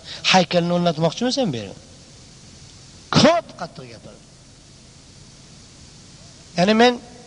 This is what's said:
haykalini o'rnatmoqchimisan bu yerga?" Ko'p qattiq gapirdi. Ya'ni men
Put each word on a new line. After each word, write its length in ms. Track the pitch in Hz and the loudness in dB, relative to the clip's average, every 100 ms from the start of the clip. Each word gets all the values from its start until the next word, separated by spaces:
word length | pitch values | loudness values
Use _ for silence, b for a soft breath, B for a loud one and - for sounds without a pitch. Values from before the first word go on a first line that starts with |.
| - B | -6 B
haykalini 500 | B 190 180 180 170 | B 2 2 0 0
o'rnatmoqchimisan 720 | 175 175 160 165 - 240 254 240 | 0 -2 0 -2 -2 -4 -2 -4
bu 100 | 120 | -6
yerga?" 200 | 98 101 - - - - - - - - - - - - - | -10 -16 -20 -20 -20 -20 -20 -20 -20 -20 -20 -20 -20 -20 -4
Ko'p 360 | - 285 339 - | 2 4 2 -2
qattiq 320 | - 175 - 127 | -12 -16 -16 -20
gapirdi. 360 | 110 110 107 - - - - - - - - - - - - - - - - - - - - - - - 170 | -20 -20 -20 -20 -20 -20 -20 -20 -20 -20 -20 -20 -20 -20 -20 -20 -20 -20 -20 -20 -20 -20 -20 -20 -20 -10 -2
Ya'ni 180 | 185 | 2
men 200 | 220 247 240 - - | 4 4 2 -8 -20